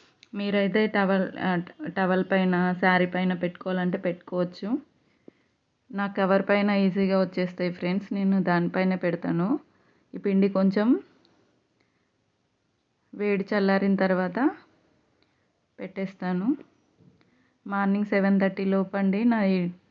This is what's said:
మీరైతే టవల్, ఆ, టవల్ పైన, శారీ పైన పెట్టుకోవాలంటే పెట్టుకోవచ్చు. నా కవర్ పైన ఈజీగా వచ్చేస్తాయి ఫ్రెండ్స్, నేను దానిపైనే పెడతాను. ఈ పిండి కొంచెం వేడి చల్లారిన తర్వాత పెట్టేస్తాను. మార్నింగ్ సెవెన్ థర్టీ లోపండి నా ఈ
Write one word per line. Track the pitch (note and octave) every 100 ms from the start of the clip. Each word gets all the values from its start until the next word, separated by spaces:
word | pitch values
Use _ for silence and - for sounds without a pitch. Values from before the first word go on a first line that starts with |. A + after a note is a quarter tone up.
| _ _ -
మీరైతే | G3+ G3+ G3+ G3 G#3+ G#3+
టవల్, | G#3 F#3+ F#3+ F#3 -
ఆ, | F#3 F3+ F3 - A3+ E3+
టవల్ | F#3 F#3 F#3
పైన, | F#3+ F#3 F3+ F3+ F3+
శారీ | F#3+ F3+ F3+
పైన | F3+ F#3
పెట్టుకోవాలంటే | F3 F3 F3 F#3 F#3 F3+ F#3+
పెట్టుకోవచ్చు. | F#3 F3 - F3+ F3+ F3+ G3+ C#4+ - _ _ _ - _ _ _ _ _ _ G3+
నా | G3+ G3+
కవర్ | F#3+ G3 G3
పైన | G3+ G#3
ఈజీగా | G3+ G3 G3 F#3+ F#3+
వచ్చేస్తాయి | F#3 F#3 F3+ F3+ F3+
ఫ్రెండ్స్, | F3 F3+ G3 G3
నేను | G3+ G3 G3
దానిపైనే | F3 F3 F3 F#3 F#3 F#3
పెడతాను. | F3 E3+ F3+ E3+ F#3 C#4+ - _ _ _ _
ఈ | F#3+
పిండి | G3+ G3 G3
కొంచెం | G3 G3 G3 A3 F4 - _ _ _ _ _ _ _ _ _ _ _ _ _ _ _ _ _ _ _ _
వేడి | G3 G#3 G3 F#3+
చల్లారిన | G#3 G3 G3 G3
తర్వాత | G3 F#3+ F#3 F#3 G3+ C#4+ - - _ _ _ _ _ _ _ _ _ _ -
పెట్టేస్తాను. | F#3+ G3 F#3+ - F#3 F3+ G#3 D4+ - _ _ _ - _ _ _ _ _ G3+
మార్నింగ్ | G3+ G3 G3+ G#3
సెవెన్ | G3+ G3 G3
థర్టీ | G3 F#3+
లోపండి | F#3+ F#3+ F#3+ G3 G3 G3
నా | A#3+ A3+
ఈ | G3 F#3 F3 F3+ _